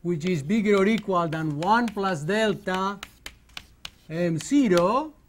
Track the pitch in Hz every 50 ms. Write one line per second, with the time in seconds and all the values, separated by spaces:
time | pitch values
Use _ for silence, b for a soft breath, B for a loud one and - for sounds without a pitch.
0 | - 170 175 160 147 185 185 156 135 147 208 226 196 208 208 196 190 208 226 190
1 | - - 190 175 170 165 147 160 160 156 147 143 160 190 214 233 240 226 214 208
2 | 196 190 185 151 147 151 202 220 220 214 196 208 - 190 185 180 190 196 202 196
3 | - - - _ _ - - _ _ _ - - - _ - _ _ - _ _
4 | _ - 160 165 175 175 165 156 - - 277 294 269 220 180 175 170 185 220 262
5 | 302 311 - _ _